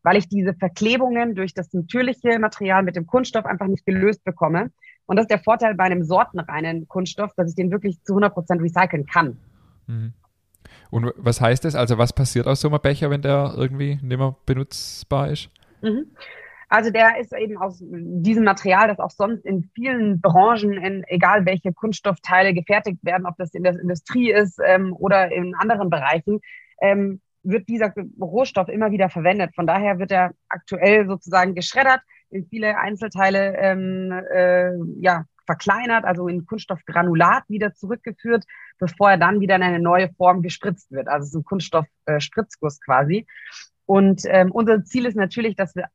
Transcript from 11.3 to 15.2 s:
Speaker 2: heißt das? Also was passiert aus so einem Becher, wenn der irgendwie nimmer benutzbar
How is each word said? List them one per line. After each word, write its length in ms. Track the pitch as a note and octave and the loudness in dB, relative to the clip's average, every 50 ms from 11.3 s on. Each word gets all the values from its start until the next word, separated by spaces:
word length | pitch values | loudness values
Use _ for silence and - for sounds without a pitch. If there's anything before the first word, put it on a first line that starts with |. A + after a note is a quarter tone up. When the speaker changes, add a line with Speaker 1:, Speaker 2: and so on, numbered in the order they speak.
| A#2 - | 2 2
Speaker 2:
heißt 240 | A#2+ A2+ B2 - - | 2 2 2 2 0
das? 100 | E3 D3 | -2 0
Also 220 | - B2 A2 A#2+ | 0 0 0 2
was 160 | G#2+ A#2 A#2+ - | 2 2 0 2
passiert 340 | - C3+ - - A#2+ A#2+ | 0 -2 0 0 0 0
aus 140 | B2+ C#3 - | 0 0 0
so 80 | - D3+ | 0 0
einem 100 | D3+ D3 | 0 2
Becher, 280 | - C#3 C#3+ - D#3+ C#3+ | 2 0 0 0 -2 -2
wenn 120 | C#3+ C#3+ | -2 -2
der 320 | C#3 C#3 C#3 C#3+ C#3 C#3 - | 0 0 0 0 0 -2 -2
irgendwie 420 | - B2+ C3 C3+ C#3 C#3+ C#3+ D3 C#3+ | -4 -4 -4 -2 -4 -4 -4 -4 -6
nimmer 360 | C3+ B2+ B2 B2+ C3+ C3+ C3+ _ _ | -4 -6 -2 -2 -2 -2 -4 _ _
benutzbar 840 | - C3+ B2+ C#3 _ - - - - - - - _ C#3+ C3+ | -2 -2 -2 -2 _ -10 -14 -12 -14 -14 -16 -8 _ -4 -2